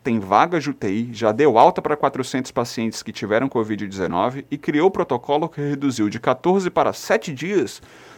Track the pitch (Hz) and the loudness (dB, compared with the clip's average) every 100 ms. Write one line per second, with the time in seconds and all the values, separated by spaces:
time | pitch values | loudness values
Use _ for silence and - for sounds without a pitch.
0 | 139 113 95 101 165 175 143 127 107 101 | -2 -2 4 4 4 0 -4 -4 -2 -2
1 | 120 110 226 110 147 113 151 143 147 151 | -4 -2 0 4 4 6 6 4 -2 0
2 | 143 131 127 135 131 - 120 - 113 - | -2 -2 -6 -6 -4 -4 -4 -4 -6 -6
3 | - 104 104 107 135 123 107 107 104 95 | -12 -8 -2 0 0 0 -2 -2 -6 -4
4 | 87 85 110 135 - 143 - 147 185 190 | -2 0 -2 -2 -8 -8 -2 2 2 2
5 | 175 123 - 147 160 - 143 143 139 120 | -2 -2 0 0 0 -4 -4 -2 -2 0
6 | 104 110 143 127 170 190 180 170 135 - | 0 0 -2 0 2 0 0 0 0 0
7 | - 220 202 131 165 202 113 - - - | -2 -2 -2 -8 -2 0 -2 -4 -20 -20
8 | - | -20